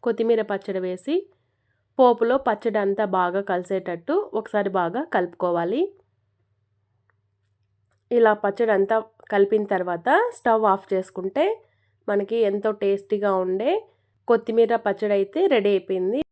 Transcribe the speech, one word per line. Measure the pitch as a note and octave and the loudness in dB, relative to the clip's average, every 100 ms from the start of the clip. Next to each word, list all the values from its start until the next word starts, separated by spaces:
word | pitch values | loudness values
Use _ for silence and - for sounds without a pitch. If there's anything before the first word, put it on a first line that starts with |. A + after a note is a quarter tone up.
కొత్తిమీర | B3 A3+ A3+ A3+ | -2 -2 2 2
పచ్చడి | G#3+ G3 - F#3+ | 0 -6 -4 -6
వేసి | F#3 F#3 - E4+ G4+ _ _ _ _ _ _ - | -6 -6 -4 -4 -4 _ _ _ _ _ _ 4
పోపులో | B3 A#3+ A#3 C4 C4 | 4 6 2 2 0
పచ్చడి | G#3+ A#3 G#3+ | -2 -2 0
అంతా | G3 G3+ G#3 F#3 | 0 0 0 0
బాగా | F3+ F#3+ | 0 -2
కలిసేటట్టు | G3+ F3+ F3+ F#3+ F#3 E3+ - F4 G#4 A3 | -4 -4 -2 -6 -4 -10 -2 -2 -2 -6
ఒకసారి | G#3+ G#3 G3 | -4 -2 -2
బాగా | F#3 E3+ G3+ D#4+ | -2 -2 -4 -4
కలుపుకోవాలి. | G#3+ F3+ - F3+ F3 E3+ A#3+ G4 - _ _ _ _ _ _ _ _ _ _ _ _ _ _ _ _ _ _ _ _ _ | -2 -2 -4 -2 -2 -2 -2 -4 -6 _ _ _ _ _ _ _ _ _ _ _ _ _ _ _ _ _ _ _ _ _
ఇలా | A#3+ A3+ G#3 | 4 4 4
పచ్చడి | G3+ G3+ A3+ | -2 -2 0
అంతా | G3 G3 A3 A3 _ - | 2 2 0 -2 _ -4
కలిపిన | G3+ G3 G#3+ G3+ | 2 2 2 0
తర్వాత | G3 F3+ E3+ E3+ D#4+ A#4+ A#4 | -2 -2 -4 2 2 2 -2
స్టవ్ | B3 A3 G#3+ | 0 2 2
ఆఫ్ | G3 - | 0 0
చేసుకుంటే | F#3+ F#3+ - F#3 C4+ F4+ A4 _ _ _ _ - | -4 -4 -8 -6 -2 -2 -2 _ _ _ _ -4
మనకి | G3+ G3 A#3 G#3+ | -2 -2 0 0
ఎంతో | G3+ G#3+ G#3 | 0 -4 -2
టేస్టీగా | G3+ G3 G3 G#3 G3+ F#3+ | -2 -2 -2 -2 0 0
ఉండే | F#3 F#3 A#3+ G4+ A4 _ _ _ - | 0 -2 0 -2 -4 _ _ _ 0
కొత్తిమీర | A#3 A3+ A3+ A3+ A#3 G#3+ | 0 2 2 2 2 -2
పచ్చడి | G3 G#3 G3+ | -2 0 0
అయితే | G3 D#4 F#4+ | 0 0 2
రెడీ | B3+ G3+ | 2 2
అయిపోయింది. | G3 - F#3+ F#3 B3 D#4 | 0 -2 -4 -2 -2 -4